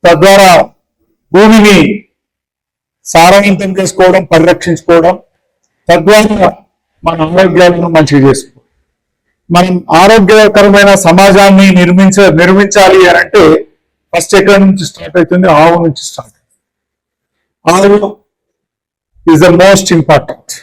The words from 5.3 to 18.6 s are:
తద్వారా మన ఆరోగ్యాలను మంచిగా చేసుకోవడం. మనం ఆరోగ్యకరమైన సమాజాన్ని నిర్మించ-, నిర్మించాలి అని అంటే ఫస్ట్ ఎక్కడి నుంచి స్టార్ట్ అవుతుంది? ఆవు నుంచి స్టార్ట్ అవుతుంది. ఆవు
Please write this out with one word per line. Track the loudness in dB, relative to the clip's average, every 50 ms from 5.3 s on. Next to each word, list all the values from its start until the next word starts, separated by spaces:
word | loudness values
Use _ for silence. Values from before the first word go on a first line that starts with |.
| _ _ _ _ _ _ _ _ _ _ _ -4
తద్వారా | -4 -2 0 0 2 2 2 0 -2 -2 -2 -4 -4 -8 _ _ _ _ _ _ _ _ -8
మన | -8 -6 -6 -6
ఆరోగ్యాలను | -6 -2 -2 -2 -2 0 0 0 0 0 -2 -6 -2
మంచిగా | 0 0 0 0 0 0 0 0
చేసుకోవడం. | 0 -2 -6 -16 _ _ _ _ _ _ _ _ _ _ _ _ _ _ _ _ _ _ _ _
మనం | -2 -2 -2 -2 -4 -8 -6 -4 0
ఆరోగ్యకరమైన | 0 2 2 2 2 2 2 2 2 2 2 0 0 0 2 2 2 2 2 0
సమాజాన్ని | 0 0 0 0 2 2 2 2 2 2 2 2 2 2 2
నిర్మించ-, | 2 2 0 0 0 2 2 2 2 2 0 2 2
నిర్మించాలి | 0 0 0 0 0 0 -2 0 0 2 2 2 2 2 2
అని | 2 0
అంటే | -2 -2 0 0 2 2 2 0 -2 _ _ _ _ _ _ _ _ _ -8
ఫస్ట్ | -8 -6 -2 -2
ఎక్కడి | -2 0 2 0 2
నుంచి | 2 0 0 -2 -6
స్టార్ట్ | -12 -14 -18 -20 -8 -4
అవుతుంది? | -4 -4 -2 -2 -2 0 0
ఆవు | 0 2 2 2 0
నుంచి | 0 -2 -4 -6 -8 -14
స్టార్ట్ | -18 -18 -18 -20 -20 _ _ _ _ _ _ _ _ _ _ _ _ _ _ _ _ _ _ _ _ _ _ _ _ _ _ _ -4
అవుతుంది. | -2 0 2 2 0
ఆవు | 0 -2 -4 -10 _ _ _ _ _ _ _ _ _